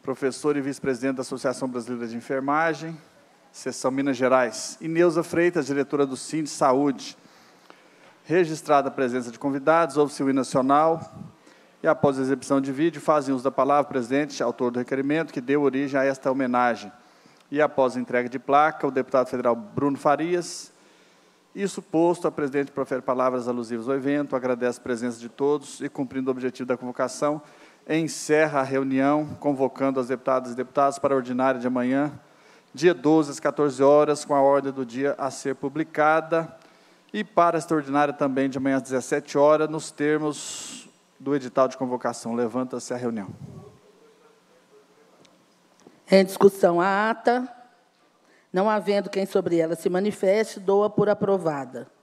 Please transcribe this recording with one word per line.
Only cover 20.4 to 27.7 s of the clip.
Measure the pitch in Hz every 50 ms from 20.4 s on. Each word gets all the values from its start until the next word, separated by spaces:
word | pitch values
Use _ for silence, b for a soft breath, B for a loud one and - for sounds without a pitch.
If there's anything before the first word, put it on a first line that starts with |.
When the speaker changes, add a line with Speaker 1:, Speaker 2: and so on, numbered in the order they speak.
| 170 - - - - - b b b b b b b b b b b b b b b _ _
Speaker 1:
Isso | 185 202 185 - -
posto, | 185 _ - 160 170 170 175 165 -
a | 160
presidente | - - 151 135 131 143 143 139
profere | - 139 135 - 139 123
palavras | 120 - 127 127 127 131 127 127 117
alusivas | 123 123 123 117 110 120 113 113
ao | 123 135
evento, | 139 127 143 143 147 143 135 139
agradece | 127 123 127 127 117 123 123 120 -
a | -
presença | 127 123 113 120 123 117
de | 113 117 117
todos | - - 139 143 147 147 139 - - -
e, | 139
cumprindo | 143 _ - 139 120 135 135 131 131
o |
objetivo | 131 127 123 127 123 - 131
da | 123 127
convocação, | 117 127 123 120 - 131 127 - - 147 147 151 156 151 B B B B B